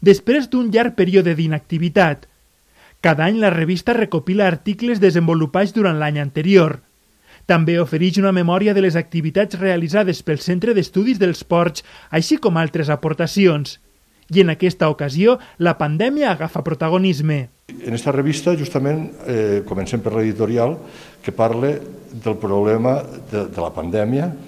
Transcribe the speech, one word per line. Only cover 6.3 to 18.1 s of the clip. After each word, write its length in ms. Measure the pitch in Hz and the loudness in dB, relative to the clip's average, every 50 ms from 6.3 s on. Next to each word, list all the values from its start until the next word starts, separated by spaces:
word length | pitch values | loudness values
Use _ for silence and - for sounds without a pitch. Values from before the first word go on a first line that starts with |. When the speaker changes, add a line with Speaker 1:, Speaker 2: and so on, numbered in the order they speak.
| - 160 151 185 196 185 160 156 - - _ _ _ _ _ _ _ _ _ _ - - - | -4 -2 2 6 6 6 6 4 0 -6 _ _ _ _ _ _ _ _ _ _ -20 -6 0
Speaker 1:
També 320 | - 180 165 160 160 170 | 2 2 2 4 2 2
ofereix 400 | 170 170 - 160 156 175 185 165 | 0 0 0 0 0 0 2 2
una 140 | 202 190 196 185 | 2 2 2 2
memòria 400 | 180 175 170 175 190 208 208 202 | 2 2 2 2 2 2 2 2
de 80 | 196 | 2
les 140 | 190 185 160 | 2 2 2
activitats 640 | 170 165 - - 170 151 160 - 190 214 208 - 170 | -2 -4 -4 -4 -4 -4 -2 0 0 -2 -2 -2 -4
realitzades 640 | 190 190 180 170 170 156 170 208 208 185 160 - - | -2 -2 0 0 -2 -2 0 0 0 0 -2 -4 -4
pel 140 | - 151 139 | -4 -4 -4
Centre 320 | - 170 180 180 196 240 233 | -2 -2 -2 0 0 0 0
d'Estudis 460 | 196 143 - - 185 208 247 254 185 | 0 0 -2 0 0 0 0 0 0
dels 220 | 190 175 160 - - | 0 0 -2 -4 -4
Ports, 400 | - 170 170 175 180 147 - - - - - - - | -2 0 2 0 0 -2 -8 -16 -18 -20 -20 -10 -4
així 300 | - 165 170 - 311 294 | -2 -2 0 0 0 0
com 160 | - 202 170 | 0 0 2
altres 320 | 165 165 156 - 170 147 147 | 0 0 0 -2 -2 -2 -2
aportacions. 880 | 151 135 - 156 156 - 170 160 - 196 196 175 156 147 139 - - - _ _ _ _ _ _ _ _ _ - 160 | -2 -2 -2 -4 -4 -2 -4 -2 2 4 4 4 4 2 -2 -6 -10 -18 _ _ _ _ _ _ _ _ _ 0 4
I 80 | 196 | 4
en 80 | 190 170 | 4 4
aquesta 400 | 156 160 185 180 175 - 175 151 | 4 0 0 0 0 2 0 0
ocasió, 480 | 147 - 147 139 131 160 196 233 254 247 - - - - | 0 -2 -4 -4 0 2 4 4 4 2 -2 -10 -4 0
la 160 | 170 175 156 | 0 0 0
pandèmia 540 | - 151 147 151 160 220 262 285 302 285 233 | 0 -2 -2 -2 0 -2 0 0 0 0 0
agafa 320 | 180 143 160 160 - 165 131 | -2 -2 -4 -6 -6 -6 -4
protagonisme. 800 | 165 160 131 165 160 175 185 190 190 165 135 151 156 151 143 127 117 _ _ _ - | -4 -4 -4 -2 0 0 2 2 2 0 0 0 -2 -2 -2 -4 -8 _ _ _ -20
Speaker 2:
En 240 | - - - 123 117 | -18 -12 -8 -6 -6
esta 180 | 120 - 147 | -4 -2 -2